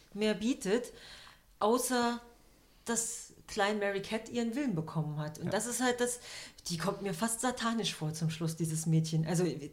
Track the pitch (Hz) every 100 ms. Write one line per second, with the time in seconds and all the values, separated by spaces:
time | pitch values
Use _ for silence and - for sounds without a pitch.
0 | - 202 214 196 220 269 185 233 - -
1 | - - - - _ - 214 247 247 247
2 | 240 233 - - - - - - - 226
3 | - - - - - 214 202 214 202 196
4 | 196 226 - 240 233 240 277 165 156 165
5 | 151 151 151 - 170 202 233 240 254 240
6 | 240 - - - - - - 170 180 190
7 | 196 165 226 - 254 240 226 226 202 -
8 | 156 156 160 - 165 - 160 160 165 160
9 | 160 160 160 160 175 143 147